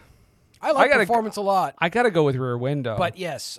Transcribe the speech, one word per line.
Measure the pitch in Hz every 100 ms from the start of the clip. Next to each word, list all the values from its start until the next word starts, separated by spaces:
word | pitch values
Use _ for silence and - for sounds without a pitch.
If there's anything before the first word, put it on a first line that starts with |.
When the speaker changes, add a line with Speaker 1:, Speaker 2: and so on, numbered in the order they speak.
| - _ _ _ _ _
Speaker 1:
I | 262
like | 294 254
Speaker 2:
I |
gotta | 262 196
Speaker 1:
performance | 233 220 208
a |
lot. | 196 190 147 -
Speaker 2:
I | 170
gotta | 233 240
go | 165
with | 147 127
Rear | 127 120
Window. | 127 147 120 107
Speaker 1:
But | 170 180
yes, | 175 127 -